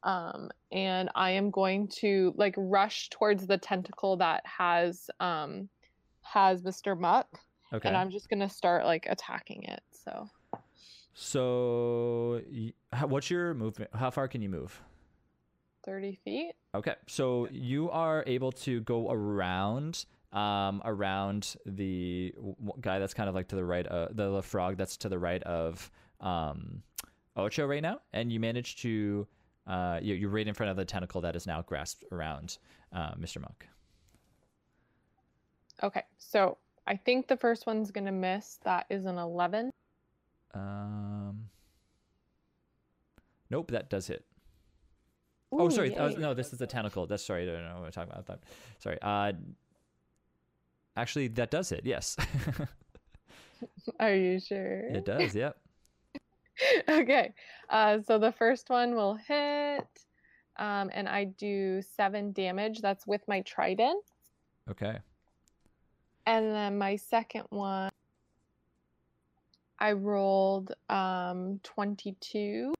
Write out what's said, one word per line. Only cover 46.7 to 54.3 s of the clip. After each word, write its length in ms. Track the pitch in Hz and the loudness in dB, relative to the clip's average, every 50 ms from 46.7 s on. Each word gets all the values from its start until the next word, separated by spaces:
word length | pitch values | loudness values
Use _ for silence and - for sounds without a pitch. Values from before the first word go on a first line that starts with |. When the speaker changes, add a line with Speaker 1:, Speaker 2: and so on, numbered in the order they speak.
| - 123 107 104 - 95 90 | -2 -4 -4 -2 -2 -4 -2
Speaker 2:
That's, 180 | 82 101 101 - | -2 -2 -4 -2
sorry, 180 | - 101 85 87 | -2 -2 -2 -2
I 80 | 90 | -2
don't 140 | 82 85 85 | -4 -6 -8
know 140 | 82 87 90 | -10 -10 -10
what 60 | 87 | -12
I'm 40 | 80 | -10
talking 220 | - 90 87 85 - | -10 -10 -10 -10 -10
about. 60 | - | -14
I 40 | 92 | -12
thought, 200 | - 90 - - - - - - - 110 _ | -12 -14 -16 -16 -20 -20 -20 -20 -20 -20 _
sorry. 180 | - 92 90 - | -6 -6 -6 -4
Uh, 320 | - 104 104 101 101 104 98 82 95 90 - _ _ _ _ _ _ _ _ _ _ _ _ _ _ _ _ _ _ _ _ _ _ _ _ _ _ _ _ | -2 0 0 2 0 0 -2 -4 -8 -14 -16 _ _ _ _ _ _ _ _ _ _ _ _ _ _ _ _ _ _ _ _ _ _ _ _ _ _ _ _
actually, 320 | - 120 120 - 151 139 | -4 -4 -2 0 -2 -2
that 240 | 123 113 120 120 113 | 0 0 0 0 0
does 160 | - 160 190 | 0 -2 0
hit. 180 | - 92 - - | -2 -4 -4 -2
Yes. 300 | 123 131 - - - - - - - - 139 - 160 131 - 143 - - - - _ _ - _ | -2 -2 -2 -4 -6 -4 -4 -4 -2 -2 -2 -2 -2 -4 -4 -6 -8 -10 -16 -20 _ _ -20 _
<laughs> 920 | _ _ - _ _ - - - - _ _ 240 - _ - _ - - - | _ _ -20 _ _ -20 -20 -20 -20 _ _ -14 -14 _ -10 _ -10 -2 2
Speaker 1:
Are 160 | 220 220 196 | 4 6 6
you 240 | 190 185 180 | 6 6 4